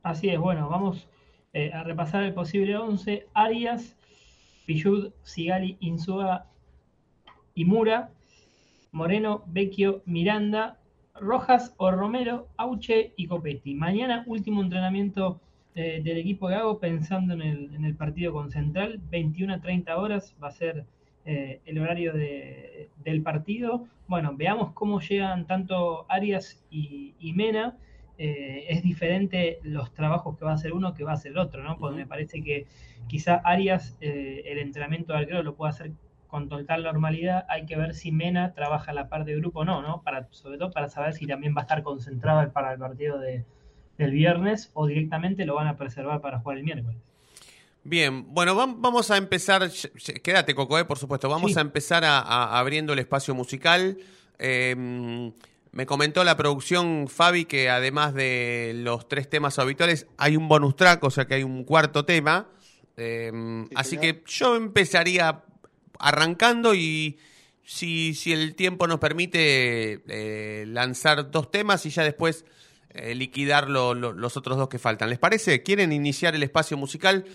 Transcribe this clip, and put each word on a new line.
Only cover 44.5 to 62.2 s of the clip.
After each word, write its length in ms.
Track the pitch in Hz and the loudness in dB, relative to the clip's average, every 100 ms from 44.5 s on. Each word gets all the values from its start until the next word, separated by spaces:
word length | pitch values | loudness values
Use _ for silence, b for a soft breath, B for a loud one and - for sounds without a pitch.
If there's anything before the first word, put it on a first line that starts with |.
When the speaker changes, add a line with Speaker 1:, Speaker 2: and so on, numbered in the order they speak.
| 214 - | -2 -4
Speaker 1:
o 120 | 156 151 | -2 0
directamente 580 | 147 156 160 180 196 160 | 0 0 -2 -2 -2 -2
lo 80 | |
van 120 | 147 151 | 0 0
a 80 | 147 | -2
preservar 420 | 135 120 139 147 | -8 -8 -6 -4
para 200 | 143 127 | -4 -6
jugar 180 | 143 135 | -6 -6
el 60 | |
miércoles. 340 | 147 147 117 113 - b b b b b b b | -6 -6 -8 -8 -14 b b b b b b b
Speaker 2:
Bien, 440 | 143 170 147 131 - | -2 2 2 0 -2
bueno, 200 | 151 175 | 2 4
vam-, 200 | 196 262 233 | 4 2 2
vamos 320 | 247 240 214 | 2 2 4
a 60 | 196 | 2
empezar, 460 | 196 185 - 190 | 2 0 4 4
sh-, 280 | 185 - - - | 4 -4 -12 -12
sh-, 240 | - - | -12 -6
quédate, 340 | - 185 147 | 2 4 4
Coco, 240 | 139 131 156 | 0 2 2
eh, 60 | |
por 140 | 170 139 | 0 -4
supuesto, 320 | 135 139 135 | -4 -4 -2
vamos 220 | 156 196 | 0 2
Speaker 1:
Sí. 40 | 160 | 2
Speaker 2:
a 40 | |
empezar 420 | 147 147 - 170 | 0 -2 2 4
a, 140 | 160 143 | 6 4
a, 380 | - 120 117 120 | 4 2 2 2
abriendo 340 | 131 151 151 | 2 0 0
el 60 | 143 | -2
espacio 360 | 123 139 - | 0 -2 -2
musical. 640 | 131 123 135 165 175 190 190 B B B _ | -4 -4 0 4 4 4 -4 B B B _
Em, 920 | 131 127 127 127 123 123 120 120 117 - b b _ | -2 2 0 -2 -4 -6 -6 -6 -8 -12 b b _
me 140 | - 131 | -8 -2
comentó 360 | 143 151 156 | 2 2 4
la 140 | 175 151 | 4 6
producción, 720 | 147 143 - 180 175 156 139 | 4 2 2 2 2 0 -2
Fabi, 380 | - 170 175 165 | 4 6 6 2
que 240 | 139 131 | 2 4
además 420 | 127 131 143 147 | 4 2 2 0
de 600 | 135 131 123 120 120 117 117 | 2 0 2 0 -2 -4 -2
los 320 | 120 117 - | -2 -2 -2
tres 220 | 139 135 | -4 -2
temas 280 | 151 143 135 | 0 0 0
habituales, 480 | 131 139 170 160 - - | 0 2 2 2 -2 0
hay 180 | 147 156 | 2 2
un 100 | 156 | 6
bonus 300 | 151 143 - | 6 6 8
track, 260 | 180 170 | 8 8
o 60 | 143 | 4
sea 160 | 139 127 | 0 0
que 80 | |
hay 80 | 135 | 0
un 220 | 135 131 | 0 -6
cuarto 400 | 123 156 151 147 | 4 6 6 2
tema. 440 | 147 165 | 4 4